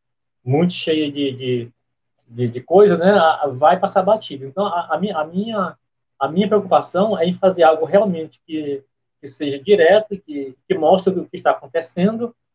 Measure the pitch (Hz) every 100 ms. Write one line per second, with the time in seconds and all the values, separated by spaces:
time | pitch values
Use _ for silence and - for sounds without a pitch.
0 | _ _ _ _ 123 143 180 - - 156
1 | 147 143 139 123 127 123 117 _ _ _
2 | _ _ _ 117 120 120 - 185 208 170
3 | 180 202 160 156 147 127 151 180 196 196
4 | 185 214 - 139 135 180 202 170 165 160
5 | 202 165 156 180 226 214 175 - _ _
6 | _ - 135 165 202 208 190 151 - 175
7 | 220 175 170 180 190 175 160 160 151 196
8 | 208 165 156 _ - 156 147 139 - _
9 | _ _ 139 - 147 139 156 202 165 208
10 | 214 196 - 143 135 - - 170 156 185
11 | 190 180 143 180 147 131 143 165 165 -
12 | 196 226 233 - _